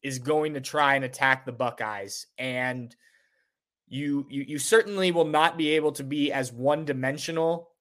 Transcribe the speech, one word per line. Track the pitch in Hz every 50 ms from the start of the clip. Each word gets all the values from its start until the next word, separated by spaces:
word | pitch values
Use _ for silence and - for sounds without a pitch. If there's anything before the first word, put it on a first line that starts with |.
is | - 139 131 127
going | 120 135 151 151 151 156 151
to | 139
try | 131 - - 151 147 139 139
and | 139 135
attack | 123 127 - 139 135 131 131 -
the | 131
Buckeyes. | 120 117 127 120 117 - 117 107 107 101 98 101 - - - _ _
And | - 127 131 127 127 127 127 127 127 123 120 - _ _ _ _ _ _ _ _ _ _ _ _ _ _ _ _ _ _ _
you, | 123 135 147 147 143 143 135 127
you, | 135 139 143
you | - 151
certainly | 143 - - 220 226 220 196 202 190 190 185
will | 170 170 160
not | 156 151 151 160 170 170
be | 165 160 151
able | 156 156 151 151
to | 143 - 143
be | 131 143 151 143 147
as | - 135 131 123 113
one-dimensional | 120 127 139 147 156 160 147 139 127 127 131 139 156 - - 165 160 165 165 170 170 170 _ _ _